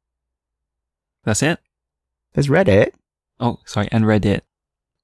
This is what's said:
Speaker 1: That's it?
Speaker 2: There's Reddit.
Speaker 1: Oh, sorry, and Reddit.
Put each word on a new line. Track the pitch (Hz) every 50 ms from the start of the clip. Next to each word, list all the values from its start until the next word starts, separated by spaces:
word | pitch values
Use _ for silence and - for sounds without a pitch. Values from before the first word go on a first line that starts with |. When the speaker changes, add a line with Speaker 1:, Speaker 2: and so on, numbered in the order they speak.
| _ _ _ _ _ _ _ _ _ _ _ _ _ _ _ _ _ _ _ _ _ _ _ _ -
Speaker 1:
That's | - 107 -
it? | 139 151 170 - _ _ _ _ _ _ _ _ _ _ _ _ _ _ -
Speaker 2:
There's | - 143 139
Reddit. | 135 175 196 185 95 101 120 - - _ _ _ _ _ _ _ _ -
Speaker 1:
Oh, | 120 120 - - _
sorry, | - - 107 104 -
and | - 113 110
Reddit. | 107 110 107 92 104 95 - - _ _ _ _ _ _ _ _ _ _ _